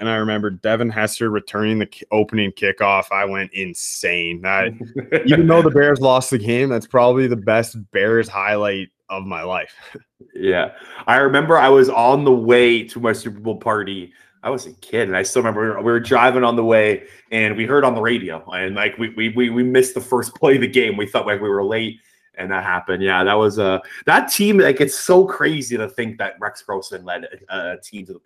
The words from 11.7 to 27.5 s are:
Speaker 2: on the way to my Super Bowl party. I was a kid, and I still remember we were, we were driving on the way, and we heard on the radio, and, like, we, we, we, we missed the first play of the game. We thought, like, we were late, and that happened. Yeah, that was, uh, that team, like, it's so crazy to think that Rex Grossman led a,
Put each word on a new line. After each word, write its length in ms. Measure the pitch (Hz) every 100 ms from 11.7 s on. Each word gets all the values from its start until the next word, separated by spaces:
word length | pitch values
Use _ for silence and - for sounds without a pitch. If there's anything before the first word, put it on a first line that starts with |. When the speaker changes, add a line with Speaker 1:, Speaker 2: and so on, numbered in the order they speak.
| 139 131
Speaker 2:
on 340 | 113 117 143
the 80 | 143
way 520 | 127 113 123 120 117
to 160 | 110 120
my 140 | 117
Super 260 | 110 117 101
Bowl 180 | 110 98
party. 560 | 113 107 98 98 87 _ _ _
I 60 | -
was 160 | 131 -
a 60 |
kid, 340 | - - 113 101
and 80 | 92
I 80 |
still 180 | 95 127
remember 200 | 113 107
we 60 | 110
were, 100 | 101
we 140 | 110
were 80 | 117
driving 440 | 113 127 123 127
on 120 | 123 120
the 80 |
way, 420 | 113 110 107 98 - - _
and 240 | 113 107 107
we 100 | 113
heard 180 | 143
on 120 | 139 113
the 60 |
radio, 420 | 113 117 92 80 -
and, 240 | 90 95 98
like, 220 | 107 -
we, 120 | 113
we, 200 | 110 113
we, 200 | 110 123
we 140 | 117
missed 300 | 123 131 127
the 80 | -
first 340 | 123 123 110 -
play 200 | 147 135
of 60 |
the 60 | 117
game. 300 | 120 113 101
We 100 | 104
thought, 180 | 123 104
like, 160 | 101
we 80 | 104
were 140 | 101
late, 360 | 98 113 113 110 _ _ _ -
and 160 | 92
that 120 | 95
happened. 380 | 95 92 - 92
Yeah, 220 | 95 92
that 100 | 92
was, 260 | 104 107 104
uh, 200 | 98 95 - - -
that 260 | - 254
team, 280 | - 202 202
like, 200 | 151 139
it's 180 | - -
so 280 | - 180 185
crazy 500 | - 143 156 120 117
to 120 | 107
think 280 | - 113 107
that 160 | 101 -
Rex 220 | 104 -
Grossman 420 | - 98 - 95
led 220 | 90 87 82 -
a, 220 | 95